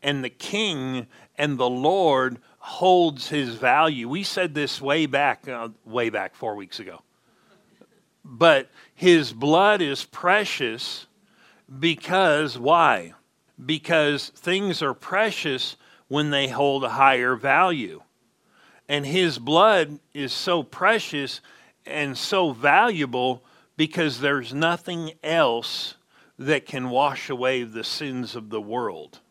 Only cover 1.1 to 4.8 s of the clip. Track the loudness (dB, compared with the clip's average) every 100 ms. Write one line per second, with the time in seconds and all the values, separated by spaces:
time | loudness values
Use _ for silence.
1.1 | -18 -20 -4 -2 2 0 2 2 4 4
2.1 | 4 0 -4 _ _ -16 0 4 6 4
3.1 | 0 -6 -4 -4 0 2 4 4 2 -6
4.1 | -6 -6 -4 -4 -2 -4 -4